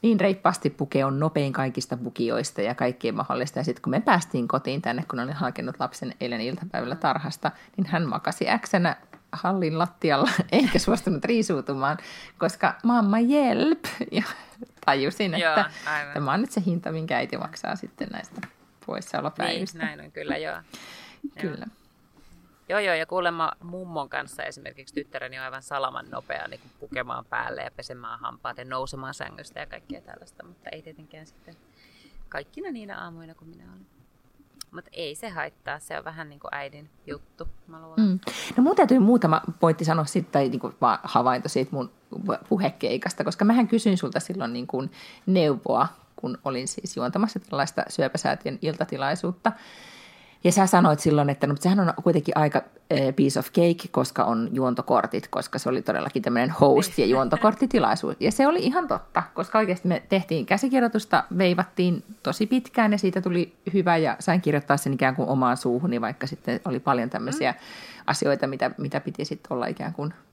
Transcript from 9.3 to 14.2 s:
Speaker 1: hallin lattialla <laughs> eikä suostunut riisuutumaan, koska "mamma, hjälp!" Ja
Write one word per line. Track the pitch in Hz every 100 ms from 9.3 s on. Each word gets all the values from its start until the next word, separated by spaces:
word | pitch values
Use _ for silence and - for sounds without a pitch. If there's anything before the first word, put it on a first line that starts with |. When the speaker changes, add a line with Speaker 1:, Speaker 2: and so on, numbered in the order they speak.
Speaker 1:
hallin | - 180 190 165 160
lattialla | 175 - 160 147 - 190
<laughs> | -
eikä | 208 262 -
suostunut | - 220 - 160
riisuutumaan, | - 233 220 160 123 135 135 160 - - - -
koska | 170 - 170 -
"mamma, | 226 240 208 214
hjälp!" | 240 294 269 220 277 320 - - -
Ja | -